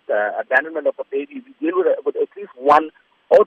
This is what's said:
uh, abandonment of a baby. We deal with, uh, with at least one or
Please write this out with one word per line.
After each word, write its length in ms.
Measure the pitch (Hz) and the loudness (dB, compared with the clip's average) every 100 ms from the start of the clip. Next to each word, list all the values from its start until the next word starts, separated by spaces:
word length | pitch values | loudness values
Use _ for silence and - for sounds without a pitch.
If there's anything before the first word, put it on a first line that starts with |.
| - | 0
uh, 220 | 110 104 90 | -2 -2 -4
abandonment 480 | 110 127 156 160 143 | -2 -2 -2 -4 -4
of 80 | - | -4
a 60 | 135 | -6
baby. 320 | 139 143 147 120 | -6 -8 -12 -18
We 80 | - 311 | -8 -4
deal 120 | - | 0
with, 100 | 160 | 0
uh, 140 | - - | 0 -2
with 100 | - | -4
at 140 | 147 - | -4 -6
least 160 | 202 - | -18 -4
one 340 | 135 151 156 _ _ _ - | 2 2 2 _ _ _ 4
or 160 | 180 | 4